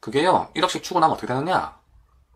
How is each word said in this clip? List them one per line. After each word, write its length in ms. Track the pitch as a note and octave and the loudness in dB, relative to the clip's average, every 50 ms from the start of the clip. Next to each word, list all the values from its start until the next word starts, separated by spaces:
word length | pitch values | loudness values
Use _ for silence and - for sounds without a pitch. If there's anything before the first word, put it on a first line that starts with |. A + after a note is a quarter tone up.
그게요, 500 | - - A2 C#3 D#3 F#3 E3+ G2 E2 - - | -8 -4 0 2 2 4 2 2 0 -2 -4
일억씩 280 | D#3 F3+ F3+ - E3 - | -2 -2 -2 -2 -4 -6
주고 180 | - F#3 F3 | -2 0 2
나면 140 | D#3+ D#3+ A2+ | 4 2 2
어떻게 120 | - - | 0 -4
되느냐? 540 | - - C3+ C#3+ F3+ F#3 A#2+ D#2+ - - - _ _ _ - - _ _ _ _ _ _ | -4 -2 -2 0 0 0 -2 -2 -4 -8 -16 _ _ _ -20 -20 _ _ _ _ _ _